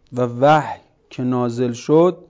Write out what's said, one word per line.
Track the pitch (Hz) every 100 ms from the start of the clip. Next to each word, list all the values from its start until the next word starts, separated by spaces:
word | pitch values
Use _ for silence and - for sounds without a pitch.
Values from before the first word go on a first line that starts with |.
| _
و | 123 123 120
وحی | 135 156 120 - _ _ _
که | -
نازل | 127 123 123 117 123
شد، | 117 - 151 175 175